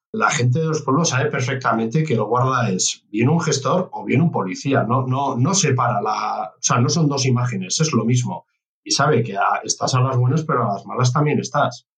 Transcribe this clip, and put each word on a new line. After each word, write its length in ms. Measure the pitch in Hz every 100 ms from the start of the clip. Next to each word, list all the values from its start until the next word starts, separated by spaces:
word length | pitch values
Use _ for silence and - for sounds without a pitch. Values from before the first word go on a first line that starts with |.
| _
la 180 | 110 110
gente 300 | 139 123 123
de 60 | 160
los 160 | 156
pueblos 260 | 135 131 120
sabe 200 | 127 151
perfectamente 760 | - 123 131 117 113 113 151
que 100 | 156
el 80 | 113
guarda 480 | 104 120 131 127 110
es 340 | 92 - - _
bien 180 | 104 123
un 120 | 165
gestor 500 | 156 - 131 175 190
o 120 | -
bien 160 | 104 131
un 100 | 165
policía. 540 | 120 95 92 143 120
No, 200 | 104 131 123
no, 280 | 131 139 127
no 180 | 139
separa 460 | 190 147 127 123 104
la, 520 | 107 107 107 107 107 -
o 60 |
sea, 160 | - 120
no 100 | 139
son 200 | 160 147
dos 180 | 143 127
imágenes, 540 | 120 120 95 92 -
es 120 | 156
lo 120 | 113
mismo. 420 | 113 127 104 85 - _ _ _
Y 80 | -
sabe 320 | - 147 120
que 120 | - -
a, 240 | 202 -
estás 280 | - - 104
a 80 | 127
las 140 | 131 123
buenas, 280 | 123 160
pero 180 | 156 127
a 120 | 107
las 120 | 98 -
malas 260 | 107 127
también 280 | 139 147 -
estás. 480 | - - - - -